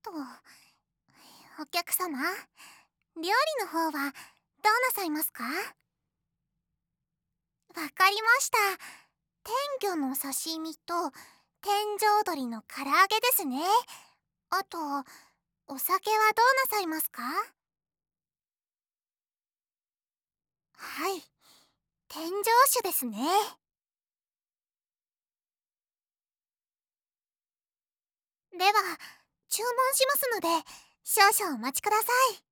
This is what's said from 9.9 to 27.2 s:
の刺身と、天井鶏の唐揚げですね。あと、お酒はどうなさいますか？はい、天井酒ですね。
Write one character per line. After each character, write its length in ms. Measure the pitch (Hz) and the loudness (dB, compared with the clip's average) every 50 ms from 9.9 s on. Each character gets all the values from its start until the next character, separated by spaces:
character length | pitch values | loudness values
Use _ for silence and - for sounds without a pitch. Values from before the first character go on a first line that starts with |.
| 359 | -2
の 180 | 311 277 262 269 | -2 -2 -2 -4
刺 440 | - - 277 262 - - 320 320 320 | -6 -6 -6 -6 -6 -6 -6 -8 -8
身 180 | 320 320 320 | -8 -10 -12
と、 340 | _ _ - 349 339 349 285 _ - - - _ _ _ _ _ _ | _ _ -6 -4 -4 -4 -4 _ -12 -20 -20 _ _ _ _ _ _
天 320 | - 403 403 415 427 427 415 | -2 -2 0 0 0 -2 -2
井 40 | 392 427 415 415 427 415 | 2 2 4 4 4 2
鶏 240 | 403 330 285 254 240 | 0 -4 -4 -6 -8
の 120 | 233 220 | -8 -10
唐 200 | - - - 262 | -14 -14 -12 -8
揚 240 | 277 277 285 339 381 | -4 2 4 4 6
げ 120 | 392 415 440 | 4 4 2
で 120 | 466 494 | 2 2
す 140 | 523 - 359 | 2 2 0
ね。 200 | 269 247 269 330 370 415 494 480 - - - - _ _ _ _ _ _ _ _ _ | -2 -4 -2 2 2 2 2 2 -2 -16 -20 -20 _ _ _ _ _ _ _ _ _
あ 120 | 349 381 392 | -4 -4 -4
と、 140 | _ - 339 311 285 277 285 269 - - - - _ _ _ _ _ _ _ _ - | _ -8 -8 -6 -4 -4 -6 -6 -8 -20 -20 -20 _ _ _ _ _ _ _ _ -14
お 100 | 277 262 | -10 -6
酒 320 | - - 359 392 - 427 | -2 0 0 0 0 0
は 220 | 427 427 440 440 427 | 2 4 4 4 4
ど 80 | 453 | 6
う 40 | 466 523 523 539 523 508 | 4 4 4 4 2 0
な 60 | 427 | 0
さ 40 | 415 | -2
い 60 | 370 | -2
ま 140 | 330 320 311 | -2 -4 -4
す 100 | - - | -6 -8
か？ 120 | - - 240 254 311 381 453 - _ _ _ _ _ _ _ _ _ _ _ _ _ _ _ _ _ _ _ _ _ _ _ _ _ _ _ _ _ _ _ _ _ _ _ _ _ _ _ _ _ _ _ _ _ _ _ _ _ _ _ _ _ _ _ _ _ _ _ _ _ _ _ _ _ | -8 -10 -8 -6 -4 -6 -6 -6 _ _ _ _ _ _ _ _ _ _ _ _ _ _ _ _ _ _ _ _ _ _ _ _ _ _ _ _ _ _ _ _ _ _ _ _ _ _ _ _ _ _ _ _ _ _ _ _ _ _ _ _ _ _ _ _ _ _ _ _ _ _ _ _ _
は 340 | - - - - - 311 381 | -18 -16 -12 -10 -6 -4 -4
い、 140 | 392 320 - _ _ _ _ - - _ _ _ _ _ _ _ _ _ _ _ | -4 -6 -10 _ _ _ _ -20 -20 _ _ _ _ _ _ _ _ _ _ _
天 200 | - 294 320 330 | -12 -10 -8 -6
井 160 | 370 415 403 453 466 480 539 | -4 -2 0 4 6 6 6
酒 160 | 554 - 508 | 6 4 0
で 100 | - 370 | 0 -2
す 140 | 330 - 262 | -4 -2 -4
ね。 180 | 240 208 208 254 320 370 415 415 - - _ _ _ _ _ _ _ _ _ _ _ _ _ _ _ _ _ _ _ _ _ _ _ _ _ _ _ _ _ _ _ _ _ _ _ _ _ _ _ _ _ _ _ _ _ _ _ _ _ _ _ _ _ _ _ _ _ _ _ _ _ _ _ _ _ _ _ _ _ _ _ _ _ | -4 -4 -2 0 2 2 2 2 0 -8 _ _ _ _ _ _ _ _ _ _ _ _ _ _ _ _ _ _ _ _ _ _ _ _ _ _ _ _ _ _ _ _ _ _ _ _ _ _ _ _ _ _ _ _ _ _ _ _ _ _ _ _ _ _ _ _ _ _ _ _ _ _ _ _ _ _ _ _ _ _ _ _ _